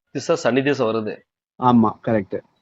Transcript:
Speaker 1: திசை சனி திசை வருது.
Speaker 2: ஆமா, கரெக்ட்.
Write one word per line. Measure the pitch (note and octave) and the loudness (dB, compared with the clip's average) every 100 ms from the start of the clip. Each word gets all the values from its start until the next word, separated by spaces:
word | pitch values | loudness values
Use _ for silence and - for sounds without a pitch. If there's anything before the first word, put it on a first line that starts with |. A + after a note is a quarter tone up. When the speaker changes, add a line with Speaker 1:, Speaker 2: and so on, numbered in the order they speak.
| _ | _
Speaker 1:
திசை | C#3 - D#3+ | -8 -2 -2
சனி | A#2+ B2 | 0 0
திசை | C3+ C3 A2+ | 0 0 -2
வருது. | A2+ G#2+ - _ _ _ - | -2 -6 -10 _ _ _ -4
Speaker 2:
ஆமா, | B2+ A#2+ G#2+ - | 2 4 4 0
கரெக்ட். | - A2 F#2+ G2+ - _ | -2 -2 -2 -10 -12 _